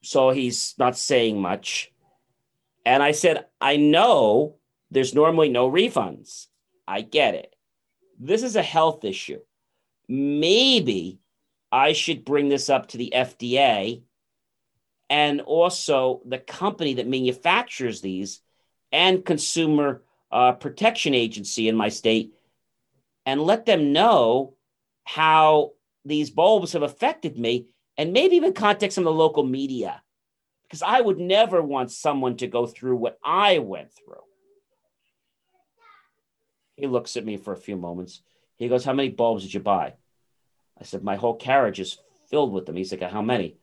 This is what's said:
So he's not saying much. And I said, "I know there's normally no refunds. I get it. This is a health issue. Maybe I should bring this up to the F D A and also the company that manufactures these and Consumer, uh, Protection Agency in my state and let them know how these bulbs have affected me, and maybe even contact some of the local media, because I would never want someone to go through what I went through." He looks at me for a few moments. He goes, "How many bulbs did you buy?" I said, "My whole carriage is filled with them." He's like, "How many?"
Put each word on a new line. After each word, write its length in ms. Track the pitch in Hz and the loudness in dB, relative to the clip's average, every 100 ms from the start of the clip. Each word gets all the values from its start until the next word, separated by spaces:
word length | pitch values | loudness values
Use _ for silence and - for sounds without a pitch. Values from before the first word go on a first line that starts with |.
| - | 0
So 240 | 151 131 | 2 4
he's 440 | 135 127 117 - - | 2 -2 -4 -8 0
not 180 | 127 127 | -2 0
saying 440 | - 135 113 107 | 0 2 2 0
much. 500 | 92 98 - - - _ _ _ _ _ _ _ _ _ | -4 -4 -6 -8 -10 _ _ _ _ _ _ _ _ _
And 180 | 117 131 | 0 4
I 80 | 143 | 4
said, 360 | 151 175 156 - _ | 4 2 2 -6 _
"I 140 | 139 147 | 0 2
know 800 | 147 160 240 175 110 110 151 - _ _ _ | 4 4 4 4 4 2 0 -8 _ _ _
there's 220 | 135 127 | -2 0
normally 340 | 123 156 160 151 | 4 4 4 2
no 200 | 120 127 | 2 2
refunds. 800 | 156 226 - 98 69 - - - _ _ _ - | 2 0 -2 -4 -10 -20 -20 -20 _ _ _ -10
I 140 | 98 | -10
get 340 | 110 151 131 | -2 2 2
it. 220 | 87 - _ _ _ _ _ _ _ | 0 -10 _ _ _ _ _ _ _
This 240 | 127 214 | -4 -2
is 100 | 247 | 0
a 80 | 214 | -2
health 420 | 160 160 160 156 | 0 2 2 0
issue. 360 | 107 95 - 71 _ _ _ _ _ _ _ | -8 -8 -12 -14 _ _ _ _ _ _ _
Maybe 1080 | 131 143 147 160 208 269 247 135 98 85 90 _ _ _ _ _ | -4 -2 0 2 4 4 2 0 -4 -6 -14 _ _ _ _ _
I 200 | 127 143 | 2 2
should 320 | 156 165 143 | 0 -4 -6
bring 240 | - 143 143 | -2 -2 0
this 220 | 139 135 | -2 0
up 160 | 135 - | -2 -2
to 80 | 117 | -12
the 140 | 123 | -4
F 240 | 123 127 - | -2 -4 -6
D 220 | 120 127 | -2 2
A 420 | 139 107 98 - _ _ _ _ _ _ _ _ _ _ _ | 2 2 -4 -8 _ _ _ _ _ _ _ _ _ _ _
and 300 | 147 147 143 | 0 0 -2
also 800 | - 160 175 175 - 135 127 127 | -2 2 2 0 -2 0 0 -2
the 140 | 120 127 | -8 -12
company 560 | - - 190 - 156 | -12 -6 -6 -4 -4
that 140 | 127 117 | -4 -4
manufactures 920 | 131 127 127 165 208 240 - 127 104 | -2 -2 -2 0 0 -2 -8 -8 -6
these 400 | 98 92 98 - _ _ _ _ _ | -8 -8 -8 -14 _ _ _ _ _
and 320 | 147 185 185 | 2 2 2
Consumer, 800 | 185 156 - 165 160 151 143 131 _ _ _ | 0 -4 -2 -2 0 2 0 -4 _ _ _
uh, 220 | - 190 | 2 2
Protection 640 | 190 - - 214 226 160 | 2 -8 0 0 0 0
Agency 540 | 131 117 107 101 - 110 | 0 0 -6 -10 -2 0
in 60 | |
my 140 | 113 104 | 0 -2
state 440 | - 113 113 110 _ _ _ _ _ _ _ _ _ - | 0 0 2 0 _ _ _ _ _ _ _ _ _ -4
and 160 | 139 | -2
let 240 | 156 226 226 | 0 0 2
them 260 | 185 143 | 2 4
know 640 | 147 220 190 117 127 135 _ _ _ _ _ | 4 4 6 4 2 -2 _ _ _ _ _
how 680 | - - 156 156 156 151 - _ _ _ | -14 0 4 6 6 4 2 _ _ _
these 260 | 143 151 147 | -6 -4 -4
bulbs 420 | 104 180 220 175 | 2 4 4 0
have 100 | 170 | -4
affected 520 | 143 - 254 311 165 117 | -4 -2 -4 -4 -10 -6
me, 300 | 117 123 123 _ _ - | -4 -4 -6 _ _ -6
and 140 | 156 | 0
maybe 240 | 202 370 349 | 2 4 4
even 160 | 320 | 2
contact 400 | 190 208 208 202 | 0 0 0 -2
some 140 | 196 170 | -2 -2
of 60 | |
the 100 | 160 | 2
local 180 | 160 151 | 2 2
media, 580 | 135 131 139 131 95 - _ _ _ _ _ _ | -2 -2 -6 -6 -8 -10 _ _ _ _ _ _
because 180 | _ 151 | _ -8
I 180 | 165 240 | 0 2
would 180 | 226 180 | 2 -2
never 420 | 175 196 226 180 | 2 2 4 2
want 280 | 151 139 127 | 0 -4 -6
someone 460 | - 156 143 131 123 | -4 -2 0 -2 -4
to 100 | 127 | -4
go 200 | 120 120 | -2 -4
through 300 | - 127 123 | -6 -4 -2
what 220 | 117 - | -2 -6
I 340 | 147 175 202 175 | -2 2 4 2
went 340 | 110 90 - | 0 -12 -14
through." 300 | _ _ 50 _ _ _ _ _ _ _ _ _ _ _ _ _ 370 359 _ 453 415 _ _ _ _ _ _ _ - | _ _ -20 _ _ _ _ _ _ _ _ _ _ _ _ _ _ _ _ _ -20 _ _ _ _ _ _ _ -10
He 100 | 139 | -4
looks 300 | 123 117 120 | -4 -4 -10
at 80 | |
me 120 | 107 104 | -8 -10
for 140 | 104 | -10
a 120 | 92 - | -12 -10
few 100 | 98 | -10
moments. 460 | 87 87 90 - _ _ _ _ | -8 -10 -14 -18 _ _ _ _
He 120 | 117 | -2
goes, 160 | 127 | -2
"How 80 | 131 | -2
many 160 | 135 135 | -2 -4
bulbs 340 | - 117 110 | -2 -2 -2
did 120 | 95 | -6
you 60 | 98 | -8
buy?" 340 | 95 95 69 - _ _ _ _ _ _ _ _ | -2 -2 -2 -12 _ _ _ _ _ _ _ _
I 40 | |
said, 180 | - - | -14 -10
"My 140 | 101 98 | -6 -4
whole 180 | 120 | -4
carriage 460 | 113 127 139 117 95 | -4 0 2 2 -2
is 180 | 90 - _ _ _ | -12 -12 _ _ _
filled 240 | 147 147 | -2 0
with 140 | 95 - | -4 -8
them." 100 | 85 | -8
He's 160 | 92 | -8
like, 100 | 90 90 | -8 -8
"How 120 | 104 | -6
many?" 340 | 107 120 82 _ | -4 -2 -4 _